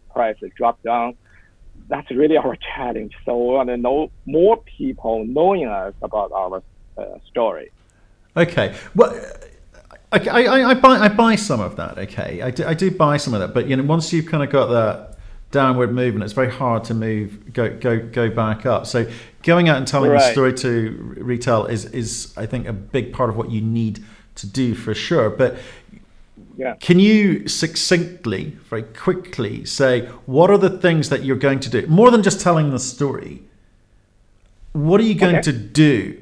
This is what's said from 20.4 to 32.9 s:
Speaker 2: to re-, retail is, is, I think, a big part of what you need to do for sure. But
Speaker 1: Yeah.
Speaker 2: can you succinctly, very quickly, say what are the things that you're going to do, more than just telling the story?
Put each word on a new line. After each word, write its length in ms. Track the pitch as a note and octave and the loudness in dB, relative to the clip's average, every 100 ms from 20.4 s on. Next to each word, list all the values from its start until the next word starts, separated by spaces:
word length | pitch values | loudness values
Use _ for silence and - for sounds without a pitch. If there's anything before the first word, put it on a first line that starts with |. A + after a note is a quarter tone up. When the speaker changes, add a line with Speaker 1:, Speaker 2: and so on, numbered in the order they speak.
| C3 | 2
Speaker 2:
to 440 | B2+ B2+ A#2 A2 A#2 | 2 -2 0 -2 -6
re-, 220 | A#2 - | -14 -10
retail 440 | B2 A#2+ A#2+ A2+ - | -6 -4 0 0 0
is, 200 | A2 - | -6 -6
is, 480 | C3 A2 - - - | -8 -8 -10 -12 -10
I 80 | A2+ | -8
think, 220 | B2 A#2 | -6 -8
a 60 | |
big 400 | G2 - C3+ - | -10 -4 -4 -4
part 160 | - A#2+ | -2 -2
of 80 | G#2+ | -2
what 140 | A2+ | -4
you 100 | A2 | -4
need 420 | A2 A#2 A2 G2+ - - - - | -2 0 -2 -4 -14 -20 -20 -16
to 120 | G#2 | -8
do 280 | C3+ B2+ G#2+ | -2 -2 -2
for 180 | A2+ | -6
sure. 360 | G#2 - E3 A2 | -6 0 2 2
But 280 | - B2+ - - - - - - - - - - - | 2 0 0 -16 -20 -20 -20 -20 -20 -20 -20 -20 -10
Speaker 1:
Yeah. 180 | B2+ - | -10 -8
Speaker 2:
can 200 | - F3 | 4 6
you 480 | G3+ G#3+ G3 - - | 6 6 4 0 -4
succinctly, 1120 | - D#3+ - - F3 D#3+ - A2+ G2 D#3 - - | -6 -6 -4 0 0 0 -8 -6 -6 -8 -14 -10
very 140 | A2 | -10
quickly, 840 | A2+ - - F3+ - - F3 A2+ - | -10 -6 -4 -4 -6 -8 -8 -8 -10
say 420 | - C3+ B2 - - - | 0 2 2 -2 -14 -2
what 240 | C3+ F3+ | 2 6
are 80 | G3+ | 6
the 120 | F#3 | 4
things 400 | F#3 F3+ D#3+ - | 2 0 2 0
that 140 | C#3 | -2
you're 140 | C3+ C3 | -2 0
going 220 | C#3 C3+ | 0 0
to 80 | A2+ | -2
do, 180 | A2+ B2 | -2 2
more 240 | E3+ A#3+ | 6 8
than 120 | A#3 | 6
just 180 | F#3+ - | 2 0
telling 300 | F3+ D#3+ D3 | 2 2 0
the 80 | B2 | -2
story? 640 | - | -6